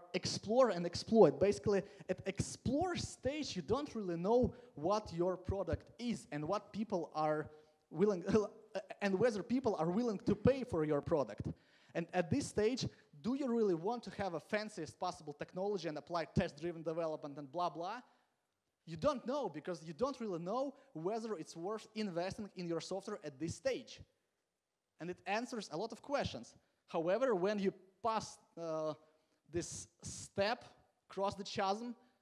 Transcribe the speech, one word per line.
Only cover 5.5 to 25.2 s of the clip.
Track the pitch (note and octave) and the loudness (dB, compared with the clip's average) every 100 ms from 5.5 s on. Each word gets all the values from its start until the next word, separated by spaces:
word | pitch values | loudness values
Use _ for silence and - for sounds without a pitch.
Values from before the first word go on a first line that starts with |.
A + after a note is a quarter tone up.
| G3 E3+ D3 - - | -2 -2 -4 -6 -6
is | A#3+ D#3+ - | -4 -4 -4
and | D3 D3+ | -4 -2
what | G3 - | -2 -2
people | G3 A3 F3+ D#3 | -6 -2 -2 -2
are | D#3 D#3 D3+ D3+ - - _ _ | 0 2 2 -2 -12 -20 _ _
willing, | D#3 G#3 F#3 F3+ A3 G3+ - | 2 4 4 2 2 2 -4
<laughs> | - F#3+ - - | -10 -8 -8 -2
and | G3+ F#3+ | 2 4
whether | A#3+ G#3 | 4 2
people | E3+ B3+ B3+ D#3+ | 0 0 2 2
are | E3 | 2
willing | F#3 A#3+ G3 - | 2 2 0 0
to | G3+ | 4
pay | B3 C4+ | 6 4
for | A#3 E3 | 2 0
your | D#3 C#3+ | 2 2
product. | - E3 A#2 G#2 - - _ - - | 2 0 0 -4 -8 -10 _ -20 -10
And | E3 E3+ | -6 -2
at | F3+ E3 | -2 0
this | C4 - | 0 0
stage, | - G#3+ B3+ - - _ D3+ | 0 2 2 -4 -6 _ -6
do | C#3+ C#4 | -2 0
you | C4+ | 2
really | A#3 G#3 E3 | 2 4 2
want | F#3 A#3+ | 0 -4
to | G#3 | -6
have | - G3 | -6 -4
a | E3 | -4
fanciest | - G#3 G#3+ - D3+ - | -2 -2 -2 -8 -10 -4
possible | F3+ F3 D3+ | -4 -4 -10
technology | C#3+ D#3 F3+ G3+ G3+ D#3+ | -10 -8 -4 -2 -2 -2
and | D3+ | -6
apply | - E3+ D3+ | -4 -2 -2
test-driven | - E3+ C#3+ E3 E3 | 0 -2 -2 -6 -4
development | E3 D#3+ E3 D3+ D3 C#3+ | -4 -2 -2 -4 -8 -12
and | C#3 | -8
blah, | D#3 F3 | -2 -2
blah? | D3+ F3 A#3+ - _ _ _ _ _ _ _ - | -2 -6 -8 -12 _ _ _ _ _ _ _ -12
You | D#3+ | -2
don't | C4 C4+ G#3+ | 0 0 -2
know, | C#4+ A3 | -4 -4
because | D3+ D#3+ E3+ | -6 -6 -8
you | D#3+ | -8
don't | D3 C4 C4+ | -4 -2 -2
really | A3+ E3+ | -4 -4
know | E3+ A#3+ C#4+ - - | -2 -2 -4 -6 -14
whether | D#3 E3+ A3+ A3+ F#3 | -6 -2 -2 -4 -6
it's | D#3 E3 | -8 -8
worth | F3 A3 - | -6 -6 -8
investing | G#3+ G#3 E3 F#3 - G3+ F#3+ | -6 -2 -2 -2 -4 -8 -8
in | F3 | -4
your | E3 | -4
software | - F#3+ G3 G#3 | -2 -6 -6 -8
at | D3+ C3 | -8 -6
this | E3 | -6
stage. | - C4+ G3+ A2+ - - _ _ _ _ _ _ _ _ _ | -2 -2 -2 -4 -16 -20 _ _ _ _ _ _ _ _ _
And | E3 | -10
it | F3+ | -8